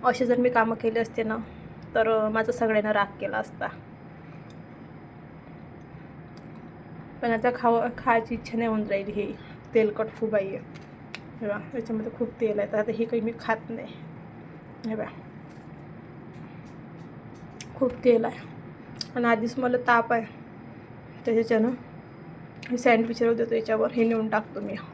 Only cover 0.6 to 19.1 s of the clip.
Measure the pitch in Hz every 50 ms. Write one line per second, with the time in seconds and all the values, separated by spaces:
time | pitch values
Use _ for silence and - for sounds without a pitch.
0.6 | 220 220 226 220 - 226 220 233 226 - - - 220 220 220 226 220 - - -
1.6 | - - - - - - - 233 220 220 226 220 214 214 214 226 220 226 233 -
2.6 | 233 220 214 208 208 214 208 202 202 202 - - 196 196 - 110 214 - - -
3.6 | - - - - - - - - - - - - - - - - - - - -
4.6 | - - - - - - - - - - - - - - - - - - - -
5.6 | - - - - - - - - - - - - 165 - - - - - - -
6.6 | - - - - - - - - - - - - 262 240 226 226 226 247 247 -
7.6 | - 233 233 233 233 240 240 - - 254 233 226 226 - 240 226 - - - 226
8.6 | 233 226 220 214 208 202 202 202 196 202 202 208 196 - 202 - - - - -
9.6 | - - - 226 214 208 208 - 220 220 - - 226 214 208 208 196 196 190 -
10.6 | - - - - - - - - - - - - - - - - 233 202 202 208
11.6 | - - - 247 226 - 226 220 214 226 - - 240 - - - 233 214 202 208
12.6 | 202 202 214 208 214 233 220 214 226 220 240 233 214 226 226 - - - 220 220
13.6 | - - 226 226 - - - - - - - - - - - - - - - -
14.6 | - - - - - 220 220 220 - - - - - - - - - - - -
15.6 | - - - - - - - - - - - - - - - - - - - -
16.6 | - - - - - - - - - - - - - - - - - - - -
17.6 | - - - - 269 247 240 - - 254 233 220 226 233 - - - - - -
18.6 | - - - - - - - - - -